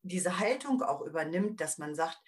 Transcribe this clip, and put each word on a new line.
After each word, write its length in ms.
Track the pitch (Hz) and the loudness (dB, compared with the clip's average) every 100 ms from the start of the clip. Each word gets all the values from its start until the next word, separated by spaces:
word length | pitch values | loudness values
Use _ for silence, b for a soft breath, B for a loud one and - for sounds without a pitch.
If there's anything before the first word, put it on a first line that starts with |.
diese 380 | 190 180 175 180 | -2 0 0 2
Haltung 420 | 208 262 302 254 | 2 0 2 2
auch 200 | - 147 | 2 -2
übernimmt, 580 | 147 160 156 180 208 220 | -2 -2 0 2 2 0
dass 160 | 156 - | -4 -2
man 160 | 151 151 | -4 0
sagt, 220 | 160 - | -2 -2